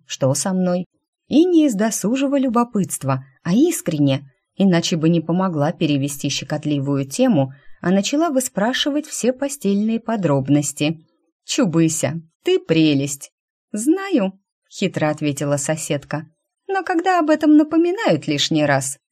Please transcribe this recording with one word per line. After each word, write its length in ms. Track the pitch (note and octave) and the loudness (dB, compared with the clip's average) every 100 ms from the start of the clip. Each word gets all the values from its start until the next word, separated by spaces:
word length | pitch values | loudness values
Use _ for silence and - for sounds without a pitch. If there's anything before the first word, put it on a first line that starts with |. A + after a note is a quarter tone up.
| - | -12
что 260 | - C3 | -2 0
со 200 | - G3+ | 0 -2
мной. 320 | F#3 F3+ F3+ F3 _ _ _ - | 0 0 -2 -6 _ _ _ 0
И 180 | C4 F4+ | 2 4
не 220 | E4+ D4 | 4 4
из 80 | F#3+ | 2
досужего 640 | A3 - G3 C4+ C#4 C#4 | -2 -2 -2 -2 0 0
любопытства, 840 | C4 A#3 A#3+ G#3 D#3+ - C3+ C3 - _ | 0 0 0 -2 -4 -4 -2 -4 -6 _
а 100 | - | 0
искренне, 800 | A3 F4 - - D#3 C#3+ C3+ - _ _ - | 2 2 0 -4 0 2 0 -6 _ _ 0
иначе 400 | G3 E3+ E3+ E3 | 2 2 0 0
бы 140 | D#3+ | 2
не 120 | E3+ | 2
помогла 500 | D#3+ F3 F#3 D#3 D3 | 0 -2 0 0 -2
перевести 580 | - D#3 C#3+ C#3 C#3 C#3+ | 0 0 0 -2 -4 -6
щекотливую 760 | - - D3+ D3+ C#3+ C#3 C#3 C3+ | -6 -6 -6 -2 -2 -2 -2 -2
тему, 480 | - B3+ F3 C3+ - - - | 0 2 2 0 -6 -20 -6
а 80 | F3 | 0
начала 380 | G3 G3+ C#4+ E4+ | 0 0 0 0
выспрашивать 760 | C4 - - G#3+ C4 D4 C#4+ D4 | 0 -2 -4 -2 -2 -2 -4 -6
все 280 | - A3+ | -4 -4
постельные 680 | B3+ C#4 - G3 G3+ A3 A3+ | -2 -6 -4 -2 0 0 -2
подробности. 1040 | A3+ A3+ E3+ C#3 C3+ D3 C#3+ - D3 D#3+ D#3 _ _ _ | -4 -2 0 0 2 0 0 -4 -4 -4 _ _ _ _
«Чубыся, 760 | - - G#3+ E3 D#3+ D#3 C3+ E3 - _ | -6 -2 0 2 0 0 -4 -4 -12 _
ты 140 | - F#4 | -2 0
прелесть!» 760 | - D#3+ D#3 C#3 C#3 - - _ _ _ _ | 0 2 4 2 -2 -8 -14 _ _ _ _
«Знаю», 680 | G#3 B3 F#4+ G4 D#4 F#3+ - _ _ _ | -4 0 0 0 0 0 -6 _ _ _
хитро 380 | - F#3 - D3+ | -6 -4 -2 -2
ответила 480 | D3+ D3+ C#3 C#3+ C#3+ | -2 -4 -2 -2 -2
соседка. 680 | - D3+ - D3 - D3 D#3 _ _ _ - | -2 -4 -4 -6 -6 -10 -10 _ _ _ -6
«Но 140 | F#4+ | -4
когда 360 | F#4 E4+ F4+ F4+ | -2 -2 0 2
об 100 | D4+ | 2
этом 280 | D#4 D4+ D4+ | 2 6 6
напоминают 680 | D4+ D#4+ F4 G4 G4 D#3 - | 6 2 0 0 0 0 0
лишний 400 | C#3+ - D#3 D3 | -2 0 0 2
раз, 320 | C3+ C3 - _ | 0 -2 -10 _